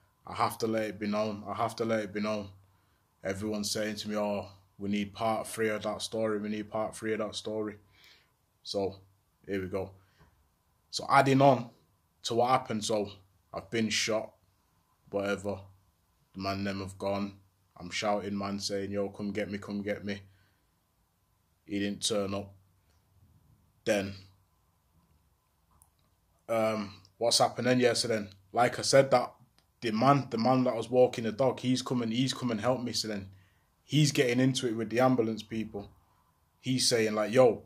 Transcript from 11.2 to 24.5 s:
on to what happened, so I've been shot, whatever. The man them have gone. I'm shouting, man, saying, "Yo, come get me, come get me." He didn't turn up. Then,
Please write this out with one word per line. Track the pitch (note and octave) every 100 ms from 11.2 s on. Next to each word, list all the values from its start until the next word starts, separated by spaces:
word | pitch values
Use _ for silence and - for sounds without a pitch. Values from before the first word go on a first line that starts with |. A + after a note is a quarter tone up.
| C3+ C3+
on | C#3 A#2+ A#2+ - _ _ _ _
to | - A#2
what | B2
happened, | C3 - A2 G#2
so | G#2+ G2 - _ _ _
I've | - -
been | A2+ A2
shot, | - - A2 - - _ _ _ _ _ _ _
whatever. | G2+ G2 G2 G2+ F#2+ - - _ _ _ _ _
The | F#2+
man | G2 G2
them | G2 G2
have | F#2+ F#2+
gone. | G2 G2+ G2+ - _ _ _ -
I'm | F2
shouting, | - G#2+ G#2 G2+ G2+
man, | G2 G2+
saying, | G2 G2+ G2
"Yo, | G2+ G2
come | G2 G2+
get | G2+ F#2+
me, | G2
come | G2+ G2+
get | G2+ G2+ G2
me." | G2 - _ _ _ _ _ _ _ _ _ _ _ _ _ -
He | G2+
didn't | G2+ G2+ -
turn | G#2 G2
up. | G2 G2+ - _ _ _ _ _ _ _ _ _ _ _ _ -
Then, | G#2 G2 G2 - _ _